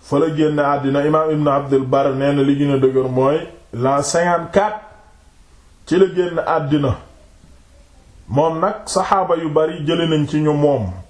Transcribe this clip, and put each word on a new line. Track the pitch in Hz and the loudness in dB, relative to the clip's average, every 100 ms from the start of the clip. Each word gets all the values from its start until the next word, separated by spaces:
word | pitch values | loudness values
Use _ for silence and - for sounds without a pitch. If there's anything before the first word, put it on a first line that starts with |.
Fa | - 143 | -2 0
la | 160 147 | 0 0
génn | 151 147 | 0 0
àddina. | 143 143 135 139 147 | 0 0 0 0 2
Imaam | 156 160 | 0 0
Ibn | 156 147 | 0 0
Abdul | 139 139 135 131 | 0 2 0 2
Barr | 139 139 131 | 0 0 0
nee | 139 | 0
na | 143 | 2
li | 139 139 | 2 2
gën | 143 135 | 2 2
a | |
dëgër | 131 131 127 | 2 2 0
mooy | 127 135 156 175 - - | 0 0 0 -4 -16 -16
l'an | 117 131 139 | -4 -2 0
cinquante-quatre | 143 170 175 170 165 202 208 214 - - - - - _ - - - _ - | -2 -2 0 0 0 0 0 -4 -16 -20 -20 -20 -20 _ -20 -20 -20 _ -2
ci | 170 | 2
la | 190 | 2
génn | 165 175 165 - | 2 -2 -2 -2
àddina. | 156 147 147 139 113 - - - - - - - - - - - - - | -2 0 -2 0 -4 -8 -20 -20 -20 -20 -20 -20 -20 -20 -20 -20 -20 -6
Moom | 123 160 160 | 0 0 0
nag | 185 208 - | -4 -4 -6
saxaaba | 185 185 196 180 170 | -4 0 0 2 0
yu | 160 | 0
bari | 151 156 160 147 | 0 0 -2 -4
jële | 170 165 | -2 0
nañ | 156 143 | 0 0
ci | 151 | 0
ñu | 151 | 0
moom | 147 147 135 101 90 - | 2 2 0 -2 -8 -18